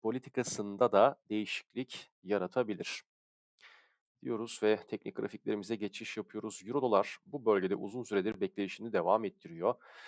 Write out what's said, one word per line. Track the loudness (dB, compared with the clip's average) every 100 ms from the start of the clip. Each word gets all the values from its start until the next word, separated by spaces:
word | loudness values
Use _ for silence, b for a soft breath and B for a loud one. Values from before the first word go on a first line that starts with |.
politikasında | -2 -4 -4 -4 -4 -4 -6 2 4
da | 8 6 4 _
değişiklik | -4 -2 -6 -8 -10 -8 -12 -16 _
yaratabilir | 0 0 2 0 -2 -4 -6 -10 _ _ _ _ _ _ b b b b _ _
diyoruz | -6 -6 -6 0
ve | 2 2 0
teknik | -8 -8 -6
grafiklerimize | -6 -6 -4 -4 -2 -4
geçiş | -4 -6 -10 -8
yapıyoruz. | -8 -8 -8 -10 -4
Euro | -2
dolar | 4 4 4 -6 -10
bu | -2
bölgede | 4 4 4 0
uzun | -2 -8
süredir | -2 0 0 -2
bekleyişini | -4 -2 -4 -6 -2
devam | 0 4 2
ettiriyor. | 2 _ -16 0 0 0 B B